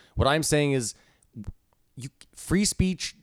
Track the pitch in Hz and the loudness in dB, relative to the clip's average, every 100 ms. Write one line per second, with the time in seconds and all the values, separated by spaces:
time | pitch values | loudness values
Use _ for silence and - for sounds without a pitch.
0 | _ - 123 156 143 147 143 135 107 - | _ 0 2 2 2 2 2 0 -2 -10
1 | _ _ _ 117 98 - _ _ _ - | _ _ _ -14 -14 -14 _ _ _ -16
2 | 139 _ - - - 180 208 - 185 185 | -16 _ -20 -18 -2 2 2 2 0 0
3 | - - | -8 -12